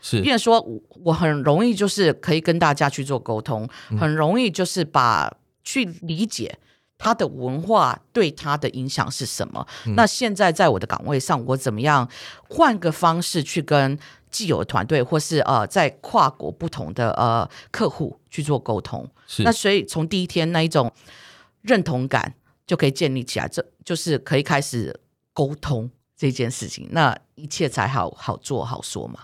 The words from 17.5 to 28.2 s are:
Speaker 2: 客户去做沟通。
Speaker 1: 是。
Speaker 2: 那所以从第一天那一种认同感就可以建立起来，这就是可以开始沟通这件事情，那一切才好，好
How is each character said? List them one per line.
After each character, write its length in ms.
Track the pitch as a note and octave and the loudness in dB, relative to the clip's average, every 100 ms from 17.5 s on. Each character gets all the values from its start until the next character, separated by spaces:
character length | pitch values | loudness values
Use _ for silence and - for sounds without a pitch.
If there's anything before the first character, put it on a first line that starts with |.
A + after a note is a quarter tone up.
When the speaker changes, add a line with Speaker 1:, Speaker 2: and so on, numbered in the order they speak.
| - - | -8 -10
Speaker 2:
客 180 | - G#3+ | -2 -2
户 300 | - C#3+ - _ | -2 -8 -8 _
去 140 | - | -6
做 160 | D3 B2+ | -2 -2
沟 220 | - G2+ | 0 -4
通。 280 | - D#2 - _ - | -4 -10 -12 _ -10
Speaker 1:
是。 160 | - | 0
Speaker 2:
那 80 | A3+ | 2
所 180 | A3+ G3+ | 2 2
以 140 | G3 | 2
从 220 | - D#3+ D#3+ | 0 -4 -2
第 180 | F#3+ | -2
一 20 | F3+ | -2
天 240 | F3 D#3+ | -2 0
那 100 | E3+ | 0
一 80 | E3 | 2
种 240 | D#3 A#2 - - - - - _ _ | 2 0 -4 -20 -20 -20 -20 _ _
认 180 | G#3 A3 | 2 2
同 220 | E3 B2+ C3 | 2 0 0
感 260 | C3+ - - _ _ - | 0 -2 -8 _ _ -4
就 100 | E3+ | 0
可 80 | |
以 60 | C#3 | 0
建 240 | C#3 D3+ | 2 -2
立 80 | C3 | -2
起 160 | A#2 G#2+ | -4 -6
来， 80 | - | -4
这 180 | - - _ | -6 -8 _
就 100 | - | -8
是 240 | E3 E3+ C#3 | -4 -2 -2
可 180 | - C#3+ | 0 -2
以 60 | |
开 180 | C#3 C#3+ | 2 0
始 380 | C#3+ A#2+ C2+ - _ _ _ | -2 -4 -6 -8 _ _ _
沟 220 | - C#3 | -4 -2
通 340 | D3 - A#2+ A#2+ - _ - | -2 -4 -4 -4 -12 _ -4
这 140 | C#3 | -2
件 200 | B2+ A#2 | 0 -4
事 160 | - G2 | -4 -10
情， 220 | - - | -10 -4
那 260 | E3 C3+ - _ | 2 2 0 _
一 100 | - | -18
切 240 | D3+ - D3 | -10 -4 -4
才 200 | - G2+ | 0 -2
好， 200 | C3 F2 | 0 -4
好 200 | - | -6